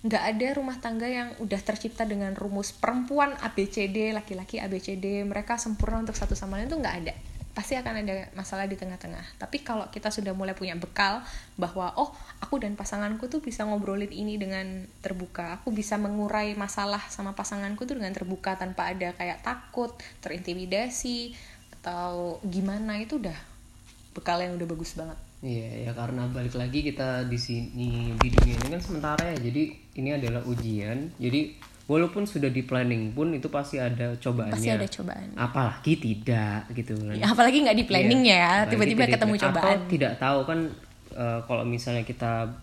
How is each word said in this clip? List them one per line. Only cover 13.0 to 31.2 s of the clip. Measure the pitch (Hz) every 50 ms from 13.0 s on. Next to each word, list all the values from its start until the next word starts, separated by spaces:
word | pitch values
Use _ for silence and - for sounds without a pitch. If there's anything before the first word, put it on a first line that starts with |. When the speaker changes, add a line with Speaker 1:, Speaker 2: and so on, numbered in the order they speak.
| 208 208 220 220 240
Speaker 1:
tuh | 247 247 311
bisa | 302 247 226 - 214
ngobrolin | 214 214 208 202 202 196 202 202 202
ini | - - 208 214 208
dengan | 214 202 190 190 190 190 190 190 190 185 - - -
terbuka, | - 190 190 180 185 175 - - 175 170 175 202
aku | - -
bisa | 220 214 208 - 214
mengurai | 208 208 202 208 214 208 208 - 214 214 208 208
masalah | 208 202 202 - - 202 202 202 208 -
sama | - - - 202 196 196
pasanganku | - 202 - 208 202 202 196 208 208 247
tuh | 247 285 254
dengan | 208 185 190
terbuka | 190 190 180 190 185 - 196 190
tanpa | 185 185 185 185 - 175 175
ada | 185 190 185 175 175
kayak | - 180 175 170 - -
takut, | 226 247 247 - - - 247 240 233 233 - - - - -
terintimidasi, | - 175 151 175 185 - 175 180 185 180 185 202 233 254 247 - - 247 240 240 233 240 240 - - - - - - - -
atau | - - 175 175 175 175 180 175 175 175 175 165 - -
gimana," | 196 175 190 190 196 196 208 220 220 208 208
itu | 220 220 311 294
udah | 208 180 160 147 - - - - - - - - - - - - - - -
bekal | - - - 170 175
yang | 180 180 180
udah | 175 170 165
bagus | 165 160 165 - -
banget. | 170 160 165 165 - - - - -
Speaker 2:
Iya, | - 131 120 113 113 113 113 113 117
ya | 117 117
karena | 120 120 120 123 127 123 123
balik | 127 131 123 120 123
lagi | 127 123 123 127 147 147
kita | 147 139 - 131 131 127 127 123
di | 123 120
sini, | 120 120 - 120 117 117 113 - 123 123 123 117 117 117 117 117
di | 110 120 123
dunia | 113 110 - 123 123
ini | 120 120 135
kan | 160 175
sementara | 175 175 - 151 147 151 151 156 170
ya, | 175 165 151 120
jadi | 120 120 147 156 151 - - - - -
ini | - 131 135 147
adalah | 143 131 117 117 120 120
ujian. | 123 123 120 117 113 107 104 101 107 117 131 147 170 165
Jadi | -